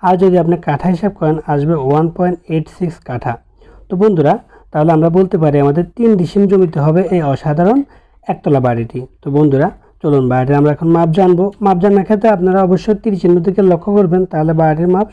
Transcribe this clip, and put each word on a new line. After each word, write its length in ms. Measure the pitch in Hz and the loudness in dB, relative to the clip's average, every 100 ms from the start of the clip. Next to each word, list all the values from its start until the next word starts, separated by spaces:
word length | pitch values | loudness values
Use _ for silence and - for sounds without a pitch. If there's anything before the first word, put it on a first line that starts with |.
| 180 | -2
আর 80 | 185 | 2
যদি 140 | 190 180 | 2 2
আপনি 140 | 165 170 170 | 0 -2 -4
কাঠা 220 | 143 185 | -4 -2
হিসাব 180 | 170 208 - | -2 -4 -4
করেন, 180 | 156 156 156 | -4 -4 -2
আসবে 220 | 147 147 165 131 | -2 -2 -2 0
ওয়ান 200 | 147 170 165 | 0 -2 -2
পয়েন্ট 200 | 180 175 - | -4 -4 -6
এইট 120 | 160 156 - | -6 -6 -8
সিক্স 200 | 175 160 - | -8 -8 -12
কাঠা। 240 | 120 131 117 _ _ _ - - | -10 -8 -10 _ _ _ -20 -10
তো 60 | 180 | 0
বন্ধুরা, 320 | 214 175 143 214 - - _ | 0 2 0 0 -6 -20 _
তাহলে 180 | 151 156 160 | -2 0 2
আমরা 120 | 165 175 | 2 2
বলতে 180 | 190 190 | 0 0
পারি 140 | 156 143 | 0 2
আমাদের 200 | 143 151 170 - | 2 0 -4 0
তিন 140 | 226 208 | 0 2
ডিসিম 220 | 165 202 202 | 0 0 2
জমিতে 280 | 196 180 160 147 | 2 0 0 0
হবে 140 | 165 190 | 0 0
এই 60 | 185 143 | -2 -2
অসাধারণ 480 | 135 156 151 180 269 277 - _ _ - | -2 -2 0 2 2 -2 -10 _ _ -10
একতলা 280 | 190 165 139 123 | -6 0 0 0
বাড়িটি। 340 | 117 117 127 127 _ | -2 -6 -8 -14 _
তো 60 | 147 143 | -4 0
বন্ধুরা, 320 | 156 135 170 - _ _ | 2 2 -2 -4 _ _
চলুন 220 | 160 143 127 | -2 0 0
বাড়িটির 240 | 127 127 143 | 0 0 0
আমরা 100 | 147 147 | 0 0
এখন 120 | 165 170 | 0 0
মাপ 140 | 170 160 | 2 2
জানবো। 260 | 185 175 196 - | 2 2 0 -2
মাপ 140 | 202 185 | -2 0
জানার 220 | 202 196 180 | 2 2 0
ক্ষেত্রে 200 | 214 226 196 | 0 0 0
আপনারা 220 | 185 190 185 | 0 2 2
অবশ্যই 300 | 180 - 208 | 0 -2 -4
তীর 120 | 226 190 | -2 -2
চিহ্ন 140 | 175 175 180 | 2 2 0
দিকে 160 | 185 190 | 0 2
লক্ষ্য 180 | 170 190 202 | 0 0 0
করবেন, 260 | 190 180 185 | 2 0 -2
তাহলে 200 | 160 156 160 | -2 -2 0
বাড়িটির 300 | 160 156 175 | 0 0 0
মাপ 120 | 185 214 | 0 -2